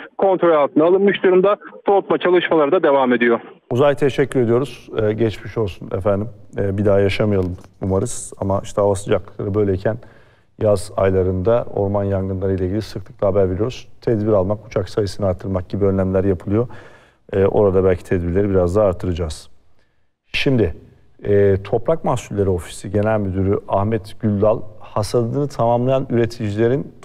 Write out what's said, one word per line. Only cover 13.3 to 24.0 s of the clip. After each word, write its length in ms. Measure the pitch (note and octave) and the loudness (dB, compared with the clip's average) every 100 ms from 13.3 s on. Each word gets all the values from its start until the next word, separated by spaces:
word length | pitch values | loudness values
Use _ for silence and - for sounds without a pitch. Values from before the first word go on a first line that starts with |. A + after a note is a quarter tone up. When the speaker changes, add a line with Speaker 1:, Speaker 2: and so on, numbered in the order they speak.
| G2 F#2+ | 2 2
Speaker 2:
veriyoruz. 380 | F#2 A#2+ - - - | 0 -4 -6 -16 -8
Tedbir 300 | - A2 G#2+ | -2 0 2
almak, 360 | G#2 F#2 G#2+ - | 2 2 -4 -4
uçak 220 | A2 F#2 | -6 -4
sayısını 380 | - G2 - G2 | -4 -4 -2 -4
artırmak 420 | F#2 G2 F#2 F2+ | -2 -4 -6 -4
gibi 160 | G2 G2 | -2 0
önlemler 380 | F#2+ F#2+ F#2+ | 0 0 0
yapılıyor. 440 | G2 E2+ - G#2+ B2 - - - _ _ - | 0 -2 0 -2 -2 -8 -20 -20 _ _ -6
Ee, 120 | G2 G2 | 0 2
orada 380 | G#2 G2+ F#2 | 4 4 4
belki 200 | F#2 F2+ | 2 0
tedbirleri 460 | - F#2 F2 F2+ G2+ | -2 -4 0 0 2
biraz 260 | F#2+ F2 G2+ | 2 2 2
daha 100 | G#2 | 2
artıracağız. 640 | E2+ F#2 E2 D#2 - - - _ - _ _ _ _ _ | 0 -4 -4 -6 -8 -16 -20 _ -20 _ _ _ _ _
Şimdi, 420 | - C#3+ B2+ F#2+ - - _ _ - | -2 0 2 0 -2 -16 _ _ -12
e, 400 | - G2+ G2+ F#2+ | 0 2 4 2
Toprak 400 | G2+ A#2 - E3 | 0 -2 0 -2
Mahsulleri 460 | D#3+ B2+ - G2+ G2 | -2 -4 -4 -2 -2
Ofisi 420 | F2 - - - | -2 -6 -14 -6
Genel 280 | G#2 G#2 G#2+ | -2 0 0
Müdürü 400 | F#2+ F#2 F#2+ G#2 - | -2 -2 0 -2 -2
Ahmet 540 | G2+ G2+ A2+ | -2 0 -2